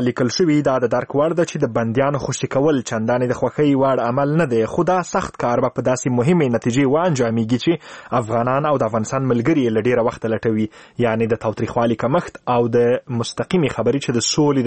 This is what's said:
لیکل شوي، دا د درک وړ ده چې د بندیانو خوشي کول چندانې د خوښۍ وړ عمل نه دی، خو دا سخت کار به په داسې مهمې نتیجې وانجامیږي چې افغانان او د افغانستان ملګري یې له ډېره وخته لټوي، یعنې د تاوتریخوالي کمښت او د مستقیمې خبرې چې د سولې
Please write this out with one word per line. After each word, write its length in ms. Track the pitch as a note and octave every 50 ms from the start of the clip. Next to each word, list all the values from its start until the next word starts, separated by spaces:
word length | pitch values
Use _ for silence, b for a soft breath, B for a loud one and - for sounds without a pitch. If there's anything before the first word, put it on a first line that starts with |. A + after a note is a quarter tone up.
| B2
لیکل 260 | B2 A#2+ - C3 A#2+ -
شوي، 200 | - F#3 D#3+ D3 D3+ C#3+ C#3+
دا 60 | C3 B2+ B2
د 60 | A2 B2
درک 200 | B2 A#2+ - -
وړ 200 | C#3 D3 E3 E3+ E3
ده 60 | E3+ -
چې 120 | - D#3 C#3+
د 60 | B2 A2+
بندیانو 440 | A#2+ A2+ A2+ A2 B2+ C3+ C#3 C#3+ C3 -
خوشي 260 | - C3+ - - - -
کول 260 | C3+ C#3 D#3+ D3+ C3 A2 -
چندانې 400 | B2 A2 A2 A#2 B2 B2 B2+ B2
د 60 | B2 -
خوښۍ 320 | C#3 A#2+ - - D3+ D3 C#3 C3 C3+
وړ 180 | C3+ C3 B2+ A2+ A#2+
عمل 260 | B2 C#3 C#3+ C#3+ D3+ E3
نه 60 | E3+ C3+ A#2+
دی، 60 | A2+ A2 - -
خو 100 | E3+ E3 F3
دا 80 | F#3 F#3 F3+ -
سخت 280 | - G3 D3+ C#3 - - -
کار 200 | B2 A#2+ A#2+ B2
به 40 | B2+ - -
په 80 | A#2+ B2+
داسې 240 | B2+ B2+ - C#3 B2 B2
مهمې 300 | A#2 D3 F#3 F3 D3 B2+ A#2+
نتیجې 300 | A2+ - B2 A2+ C#3 C#3+ C3 C3+
وانجامیږي 640 | D#3+ E3+ F#3 D#3 B2 A#2+ A#2 A2+ A#2 A2+ A2 B2+ B2 -
چې 100 | E3 E3+ D#3 B B B B B B A#2 B2
افغانان 500 | A#2 G#2 A2+ A#2 A#2 B2+ C3 C#3 D3+ D3+
او 20 | D3
د 140 | B2 B2+ A2
افغانستان 420 | G#2+ A2+ G#2+ - - C3+ C3+ C3
ملګري 320 | A#2+ A#2 A#2 D#3 E3 D3+ B2+
یې 80 | A#2 A2 A2
له 40 | G#2 B2
ډېره 200 | B2 A#2 A2+ A#2+
وخته 260 | - - - A2 A2
لټوي، 320 | G#2+ - A#2 A2 G#2+ G#2+ G#2+ B B B B B B A#2+
یعنې 200 | A2+ A2 A2+ A#2 G#2+
د 120 | A2+ G#2+ - A2+
تاوتریخوالي 540 | G2+ - A#2 G2+ - A#2+ A#2 A#2+ A#2 - -
کمښت 380 | A#2 C#3+ F3 - - - - - - B2 A#2+
او 40 | A#2+ A#2 A2+ A#2+
د 0 | A#2+ A#2+ B2+ - - -
مستقیمې 640 | B2 A#2 A2+ - - - A2+ - - F3+ D#3 B2 - -
خبرې 200 | A2 A#2 B2 C#3 -
چې 80 | -
د 180 | B2+ A#2 - - -
سولې 280 | - D3 D3 C#3 C3+ A#2+